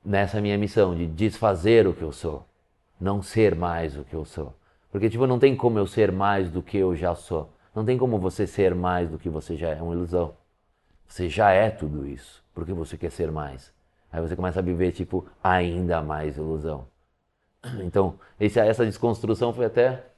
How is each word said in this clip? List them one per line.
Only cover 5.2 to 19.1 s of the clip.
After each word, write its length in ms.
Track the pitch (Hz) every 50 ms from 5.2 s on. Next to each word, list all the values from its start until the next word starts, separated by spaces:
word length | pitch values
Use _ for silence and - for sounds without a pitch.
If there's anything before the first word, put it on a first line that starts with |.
| 131
não 120 | 131 127 120
tem 180 | 127 139 131
como 220 | - - 123 113 107
eu 80 | 98
ser 260 | 92 - - 107 95
mais 380 | 92 95 98 101 101 98 95 87
do 120 | 80 90
que 160 | 82 - - 101
eu 160 | 95 92 87
já 200 | 78 85 87 85
sou. 360 | - - - 92 78 76 - _ _ _ _ _
Não 100 | 107 107
tem 140 | 107 127 123
como 200 | 127 127 113 101
você 280 | 90 92 87 - 104
ser 280 | 87 - - 98 92 90
mais 360 | 90 90 90 90 87 87 80
do 80 | 80 76
que 100 | - 87
você 280 | 78 78 - - 87
já 140 | 73 82 82
é. 80 | 78 76
É 40 |
uma 120 | 85 85 85
ilusão. 400 | 87 87 85 87 90 85 76 - _ _ _ _ _ _ _ _ _ _ _ _ _ _
Você 220 | _ - - 92 85
já 220 | 76 101 107 101
é 200 | 92 95 107 110
tudo 360 | - - 78 76 76 76 69
isso. 360 | 69 69 69 - - - _ _ _ _
Por 80 | 85 82
que 80 | 82
você 240 | 95 87 80 78 -
quer 140 | 80 - 85
ser 200 | - - 87 80
mais? 400 | 78 78 73 71 67 64 - _ _ _ _ _ _ _ _ _
Aí 80 | - 82
você 120 | 82 78 87
começa 260 | 87 90 90 80 95
a 20 |
viver, 300 | 92 90 90 85 92 90
tipo, 340 | 82 - 92 - - 92 - - - _ _
ainda 560 | 92 92 92 90 87 85 87 90 87 85 82
mais 380 | 76 76 78 76 76 78 71 73
ilusão. 480 | 78 78 80 78 76 82 76 69 62 - _ _ _ _ _ _ _ _ _ _ _ _ _ _
<clears throat> 220 | - 123 127 107 92
Então, 300 | 87 - 101 95 90 82 - - _ _ _
esse, 180 | 107 104 98 120
essa 260 | 110 107 - - 120
desconstrução 680 | 110 104 - - 120